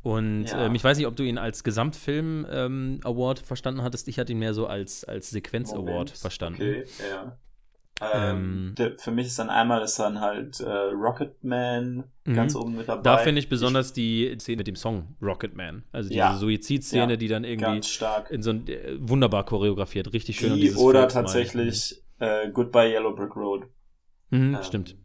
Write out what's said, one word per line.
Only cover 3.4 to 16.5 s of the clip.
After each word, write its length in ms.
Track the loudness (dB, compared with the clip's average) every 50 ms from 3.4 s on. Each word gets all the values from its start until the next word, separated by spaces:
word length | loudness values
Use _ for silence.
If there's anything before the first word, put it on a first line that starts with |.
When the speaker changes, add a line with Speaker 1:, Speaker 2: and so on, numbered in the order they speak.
| -4 -8 -10 -6 -4 -6 -4 -2 -4
Speaker 1:
hattest. 240 | -4 -4 -6 -8
Ich 100 | -6 -4
hatte 140 | -4 -4 -2
ihn 80 | -2 -2
mehr 140 | 0 0 0
so 100 | -2 -2
als, 380 | -4 -4 -6 -6 -8 -8 -10 -10
als 260 | -10 -10 -8 -8 -6
Sequenz-Award 560 | -6 -6 -6 -4 -6 -6 -6 -6 -6 -6 -4
Speaker 2:
Moment. 240 | -4 -2 -4 -4 -6
Speaker 1:
verstanden. 440 | -8 -8 -8 -8 -6 -6 -6 -6 -4 -2
Speaker 2:
Okay, 240 | -2 -2 -2 -2 -6 -10 -12 -10 -8 -8
ja. 260 | -8 -8 -10 -14 -16 -16 -20 -20 -20 _ _ -20 _ _ _ -12 _ -6
Ähm, 100 | -2 0 0
Speaker 1:
Ähm. 600 | 2 2 0 0 -2 -2 -4 -4 -4 -6 -6 -2 0
Speaker 2:
der, 180 | 0 -2 -2
für 140 | -6 -6 -2
mich 160 | 0 0 0
ist 100 | -2 -4
dann 140 | -4 -2 2
einmal, 320 | 4 4 4 4 2 2 0
ist 160 | -2 -2 0
dann 220 | 0 0 0 0
halt, 380 | -2 -2 -2 -2 -8 -10 -10 -8
äh, 60 | -6 -2
Rocketman 1400 | -2 0 0 0 -2 0 0 0 0 -2 -8 -8 -8 -10 -4 -2 0 0 0 0 0 0 -2 -2 -4 -6 -10 -12 -18 -8 -2
Speaker 1:
Mhm. 80 | 0 2
Speaker 2:
ganz 200 | 4 4 2 0
oben 200 | -2 -4 -4 -6
mit 120 | -6 -4
dabei. 160 | -4 -4 2 6
Speaker 1:
Da 140 | 6 6 6
finde 200 | 6 4 2 2
ich 60 | 0
Speaker 2:
Ich 40 | 0
Speaker 1:
besonders 440 | 0 2 2 2 2 2 0 0 -4
die 420 | -2 -2 0 2 0 0 -2 -2 -8
Szene 180 | -6 -6 -4
mit 100 | -4 -4
dem 80 | -6 -6
Song 400 | -4 -4 -4 -4 -4 -6 -10 -12 -6
Rocketman. 600 | -4 -4 -4 -4 -6 -8 -8 -10 -12 -10 -12 -14 -14 -10
Also 180 | -6 -6 -4 -2
diese 100 | 2 4
Speaker 2:
Ja. 160 | 4 4 4
Speaker 1:
Suizidszene, 800 | 2 2 2